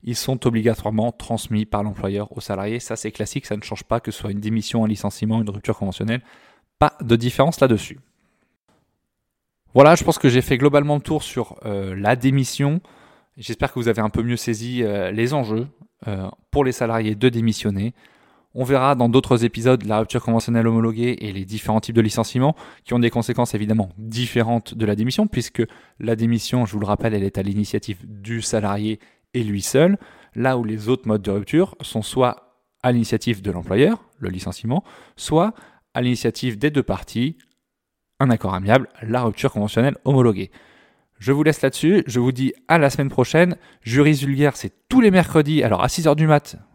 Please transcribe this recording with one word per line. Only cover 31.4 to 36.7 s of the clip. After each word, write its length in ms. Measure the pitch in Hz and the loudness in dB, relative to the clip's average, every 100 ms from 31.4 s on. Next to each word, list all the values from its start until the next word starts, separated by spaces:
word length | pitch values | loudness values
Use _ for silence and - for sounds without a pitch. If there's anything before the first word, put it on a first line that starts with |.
| 101 151 190 - | -2 0 -2 -4
sont 200 | 127 113 | -10 -8
soit 600 | 107 - 123 - _ _ _ _ | -6 0 0 0 _ _ _ _
à 120 | 127 | 0
l'initiative 480 | 123 110 113 - 104 | 0 0 -2 -2 -4
de 100 | 101 | -4
l'employeur, 540 | 87 87 101 151 226 _ _ | -8 -2 2 2 2 _ _
le 100 | 95 | -8
licenciement, 560 | 92 90 90 113 139 - - - _ | -8 -10 -8 -4 -4 -6 -20 -20 _
soit 360 | - 156 202 - - _ _ | -2 2 2 -2 -20 _ _
à 80 | - | -4
l'initiative 560 | 123 123 117 - 127 107 | -2 0 -2 -2 -6 -2
des 140 | 143 | -2